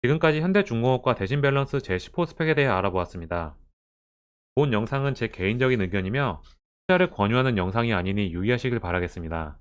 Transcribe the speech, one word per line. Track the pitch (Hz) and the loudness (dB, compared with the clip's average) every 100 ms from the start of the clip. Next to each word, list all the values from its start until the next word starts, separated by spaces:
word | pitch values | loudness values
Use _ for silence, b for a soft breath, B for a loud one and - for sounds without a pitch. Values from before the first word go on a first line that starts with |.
지금까지 | 123 156 160 151 | 0 2 2 2
현대중공업과 | 170 196 202 113 120 127 135 117 | 2 2 2 0 2 2 0 0
대신 | 98 143 | 0 0
밸런스 | 139 139 135 143 | 2 2 0 -4
제십 | - 92 - - | -2 -4 -4 -6
호 | 165 | -6
스펙에 | - 160 | -2 0
대해 | 151 139 | 2 2
알아보았습니다. | 95 98 92 87 90 82 85 80 - - _ _ _ _ _ _ _ _ | 2 0 0 -4 -8 -6 -4 -6 -12 -20 _ _ _ _ _ _ _ _
본 | - 147 | 0 2
영상은 | 110 107 135 139 131 | 0 0 -2 -2 -2
제 | 117 | -6
개인적인 | - 92 120 131 127 | -2 -2 2 2 2
의견이며 | 92 98 92 127 135 78 b b _ _ - | 0 -2 -2 -2 -2 -4 b b _ _ 0
투자를 | 185 180 | 4 4
권유하는 | - 101 120 131 110 | 2 2 4 2 2
영상이 | 90 107 117 104 | 0 0 0 0
아니니 | 92 98 98 | 0 0 -2
유의하시길 | 82 101 120 131 120 | -2 0 0 0 -2
바라겠습니다. | 90 90 87 - 80 82 78 73 | -2 -2 -2 -6 -6 -6 -6 -10